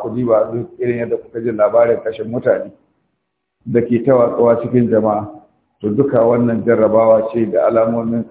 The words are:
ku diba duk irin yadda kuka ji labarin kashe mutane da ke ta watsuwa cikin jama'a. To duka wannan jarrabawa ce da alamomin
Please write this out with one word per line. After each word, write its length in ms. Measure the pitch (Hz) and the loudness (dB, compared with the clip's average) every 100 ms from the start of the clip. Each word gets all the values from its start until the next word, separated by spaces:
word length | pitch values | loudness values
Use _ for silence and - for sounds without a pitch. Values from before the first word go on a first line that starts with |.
ku 80 | 120 | -2
diba 400 | 113 123 110 107 | -4 0 0 0
duk 160 | 117 120 - | -4 -8 -6
irin 180 | 123 120 | -4 -4
yadda 160 | 117 113 | -4 -6
kuka 220 | - 117 | -8 -8
ji 120 | 117 | -4
labarin 500 | 107 104 113 117 113 | 0 2 4 2 0
kashe 200 | 110 110 | -4 -8
mutane 480 | 110 120 123 98 101 - _ _ _ _ _ _ _ _ | -8 -4 -2 -2 -4 -16 _ _ _ _ _ _ _ _
da 160 | - 120 | -4 -2
ke 200 | 117 120 | 0 0
ta 120 | 135 127 | 2 2
watsuwa 420 | 117 104 117 117 | 2 2 2 2
cikin 280 | 120 123 113 | 0 0 2
jama'a. 400 | 110 107 104 104 - - _ _ _ | 0 0 -2 -6 -14 -20 _ _ _
To 80 | 104 | -4
duka 280 | 107 - 123 117 | -2 0 2 2
wannan 380 | 120 120 113 107 | 2 0 -2 0
jarrabawa 640 | 113 107 113 113 110 - | 2 2 4 4 4 2
ce 140 | 117 110 | -2 -2
da 220 | 87 90 | 0 2
alamomin 540 | 113 113 117 113 117 110 | 2 2 0 -2 -4 -6